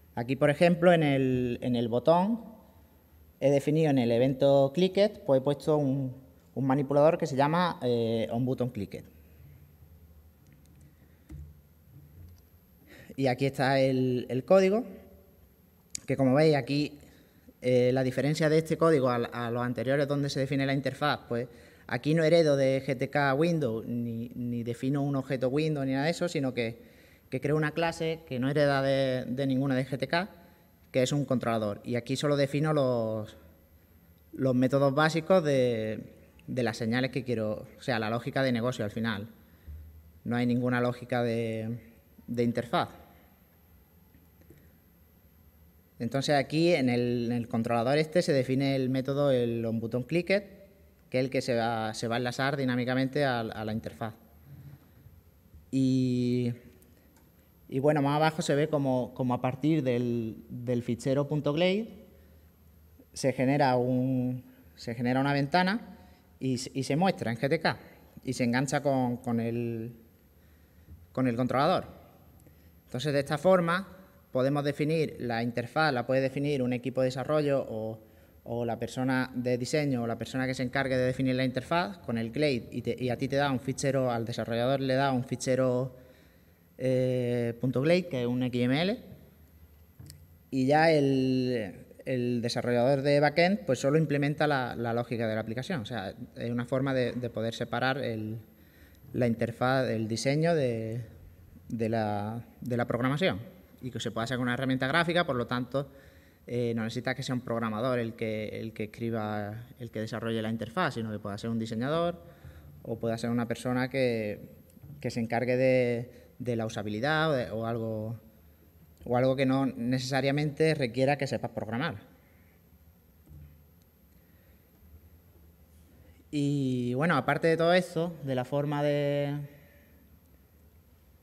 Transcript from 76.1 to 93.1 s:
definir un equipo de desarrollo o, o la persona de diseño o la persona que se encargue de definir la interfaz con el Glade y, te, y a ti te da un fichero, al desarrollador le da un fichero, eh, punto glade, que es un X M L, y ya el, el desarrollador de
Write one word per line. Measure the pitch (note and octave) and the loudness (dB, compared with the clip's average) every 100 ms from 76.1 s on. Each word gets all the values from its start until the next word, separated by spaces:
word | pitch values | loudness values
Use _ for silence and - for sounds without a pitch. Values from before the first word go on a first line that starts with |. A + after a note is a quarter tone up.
| C3 | 0
definir | C3+ C3+ C#3+ C#3+ | 0 -2 -2 0
un | B2 | 0
equipo | B2 C3 B2 | -2 -4 -2
de | B2+ | -2
desarrollo | C3 B2+ D3+ C#3+ C#3 - | -2 -2 0 2 0 -2
o, | A2 A2 A2+ - - - - | -6 -6 -8 -14 -20 -20 -20
o | - A#2 A#2+ | -8 -4 -4
la | A2+ | -4
persona | A2+ - C3 B2+ B2+ A#2 | -6 -4 -2 0 -2 -4
de | B2 B2 | -2 -2
diseño | B2 D#3 D3 B2 | 0 -2 0 -2
o | A#2 | -2
la | A2+ | -6
persona | - C3+ C3 | -6 -4 -4
que | C3 | -4
se | |
encargue | B2+ C#3 C3+ B2+ | -4 -2 0 0
de | B2+ | 0
definir | B2+ C3 B2+ | 0 0 0
la | C3 | 0
interfaz | B2+ B2 E3+ G3 G3 | -2 -2 -2 -2 -6
con | - A#2 | -6 -4
el | A2+ | -4
Glade | B2+ D3+ B2 - | 0 0 0 -4
y, | - | -8
te, | A#2+ A2+ | -6 -4
y | B2 | -2
a | A#2 | -2
ti | C3+ | -2
te | C3+ | 0
da | C#3+ | 0
un | B2+ | 0
fichero, | - B2+ C#3+ C3+ B2+ | -4 -4 0 0 0
al | A#2 A2+ | 0 -2
desarrollador | A#2+ A2 A#2 A#2+ C#3 | -4 -4 0 0 0
le | C3+ C3 | 0 2
da | C#3 | 2
un | C3 | 0
fichero, | B2 B2 - B2+ C3 B2 C3 - - - - - - _ _ - | -2 -4 0 2 2 2 -2 -6 -20 -20 -20 -20 -20 _ _ -6
eh, | C3 B2+ B2+ B2+ B2 A#2+ A#2 A#2 | 0 2 2 0 0 0 -2 -2
punto | C3 B2+ | -2 0
glade, | D3 F3+ F3+ | 2 2 2
que | C3 | -2
es | A#2+ | -2
un | B2 | 0
X | B2+ B2 | 0 0
M | B2 C3+ | 2 2
L, | F3+ A#3+ - - - - - - - - - - - - - - - | 0 -2 -8 -20 -20 -20 -20 -20 -20 -20 -20 -20 -20 -20 -20 -20 -6
y | C3+ C3 | 0 4
ya | D3 E3 | 6 6
el, | D#3 C#3 C3+ C3 C3 B2+ B2 G2 - - - - | 6 4 2 2 2 0 -2 -4 -10 -18 -16 -6
el | B2+ A#2+ B2 | -2 0 0
desarrollador | A#2 B2 A#2 A#2+ B2 C#3 | -2 -2 0 2 4 2
de | C#3 | 4